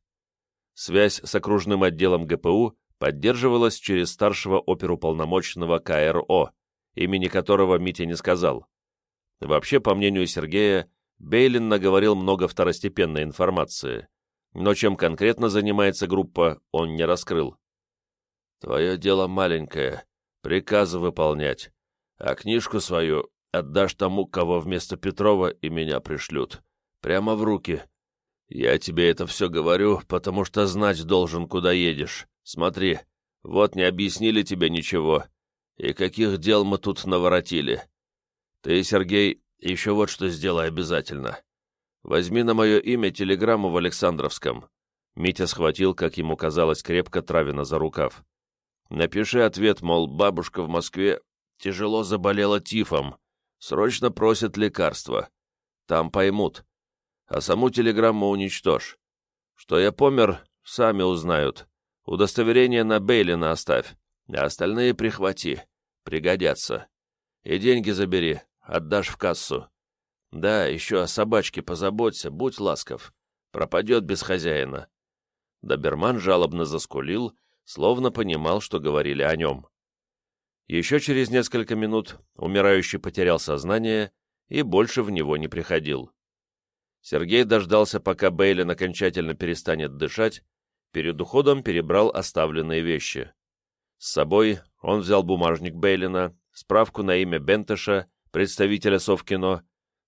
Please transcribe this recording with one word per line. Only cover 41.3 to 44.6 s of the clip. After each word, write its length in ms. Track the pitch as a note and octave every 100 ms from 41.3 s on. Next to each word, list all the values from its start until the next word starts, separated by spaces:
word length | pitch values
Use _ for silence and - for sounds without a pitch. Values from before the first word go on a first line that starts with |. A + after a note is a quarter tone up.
| - _ _ _ _ _ _
Возьми 400 | - E2+ F2 A#2
на 120 | A#2
мое 260 | A2 A2 G#2
имя 300 | A#2 A#2+ G2
телеграмму 600 | E2+ F#2+ F#2+ G#2+ A2 F#2+
в 60 | F2
Александровском». 920 | F2 - F#2 D#2 C#2 - C#2 B1